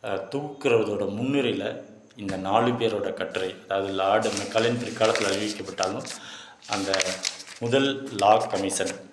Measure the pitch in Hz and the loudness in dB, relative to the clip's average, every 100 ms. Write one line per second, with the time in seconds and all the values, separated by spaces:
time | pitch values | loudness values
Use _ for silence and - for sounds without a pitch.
0 | 113 98 - 139 - - 135 117 104 101 | -4 -6 -4 -6 -6 -2 4 4 4 0
1 | 98 101 127 143 120 98 101 - - - | -2 -2 0 2 2 0 -4 -6 -14 -20
2 | - - 98 92 95 107 120 117 113 104 | -20 -12 -6 -4 2 4 4 2 0 0
3 | 95 - 95 92 92 92 - 98 98 95 | -4 -4 -4 -4 -4 -6 -4 -2 -2 0
4 | 95 107 110 104 98 113 117 120 120 - | 4 4 2 -2 0 2 2 0 -4 2
5 | 110 113 101 98 107 104 92 92 95 110 | 2 4 2 0 -2 -4 -8 -2 -2 -2
6 | 143 - - - - - - 104 98 95 | -8 -12 -14 -16 -18 -20 -6 -2 0 0
7 | 95 92 - - - - 117 135 139 135 | 0 -2 -6 -8 -16 -8 2 4 4 0
8 | 135 113 101 110 - 98 95 - 90 - | -6 4 6 6 4 -2 -2 -2 -2 -4
9 | - | -12